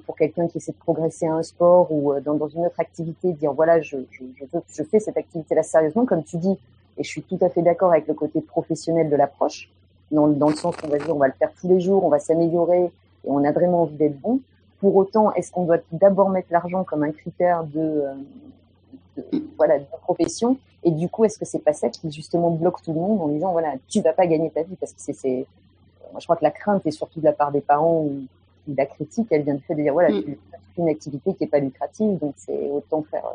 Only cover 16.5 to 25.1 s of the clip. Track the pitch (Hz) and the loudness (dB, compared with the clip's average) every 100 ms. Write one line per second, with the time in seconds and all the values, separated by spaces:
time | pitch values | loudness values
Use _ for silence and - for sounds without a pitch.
16.5 | 170 175 185 180 151 147 151 175 - 180 | -2 0 -4 -2 -2 -2 -4 -10 0 2
17.5 | 170 160 151 160 151 139 135 139 - - | 2 -2 -4 -2 -2 -4 -6 -16 -20 -20
18.5 | - _ _ _ - _ 139 - - - | -20 _ _ _ -20 _ -16 -6 -6 -4
19.5 | - 151 143 143 - - 170 165 - 233 | 2 2 2 -2 -8 -4 -2 -2 0 -2
20.5 | 262 _ _ 339 151 175 - 220 - 175 | -2 _ _ -2 0 -2 0 0 0 -8
21.5 | 156 - 147 240 - 160 151 - 170 170 | -4 -2 0 -2 -6 -10 -10 -6 -2 0
22.5 | 165 175 - - 160 185 214 151 151 185 | 0 -2 -4 -6 -4 -2 -2 -2 -4 -2
23.5 | 165 156 135 - 214 165 156 180 151 160 | -2 -2 -6 -4 0 2 2 2 2 0
24.5 | 151 170 185 139 - - | -4 -6 -8 -12 -10 -12